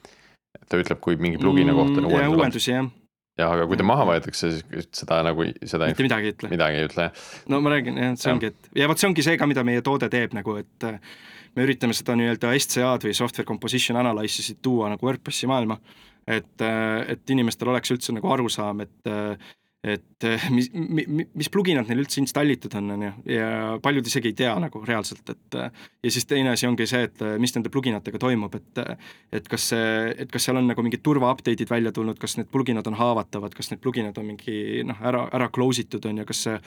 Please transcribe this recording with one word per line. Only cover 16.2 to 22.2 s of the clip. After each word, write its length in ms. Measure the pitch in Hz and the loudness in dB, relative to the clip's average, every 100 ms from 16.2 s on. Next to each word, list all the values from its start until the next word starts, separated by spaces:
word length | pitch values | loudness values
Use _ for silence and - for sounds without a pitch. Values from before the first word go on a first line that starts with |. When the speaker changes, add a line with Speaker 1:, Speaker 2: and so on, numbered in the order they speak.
| - | -4
Speaker 2:
et, 260 | 110 - - | -4 -4 -4
äh, 560 | 113 110 110 110 - 127 | -2 0 0 -2 -4 -6
et 140 | - | 0
inimestel 420 | 135 117 - 120 | 2 2 0 0
oleks 240 | 123 - 127 | 0 0 -2
üldse 160 | - | -2
nagu 140 | 113 185 131 | -4 0 0
arusaam, 460 | 117 - 104 104 | 0 -2 -2 -4
et, 180 | 101 _ - | -8 _ -6
äh, 300 | 104 104 101 - - _ _ | -4 -4 -8 -12 -20 _ _
et, 400 | 107 104 - - | -4 -4 -6 -4
äh, 200 | 113 110 - | 0 0 2
mis, 140 | 123 123 170 | 2 0 -2
mi-, 300 | 160 156 - | -2 -2 0
mi-, 160 | 147 - | -2 -4
mis 140 | - 151 | -6 -2
pluginad 380 | 196 185 151 113 | 0 2 2 2
neil 140 | 120 | 0
üldse 160 | 139 - | 0 -2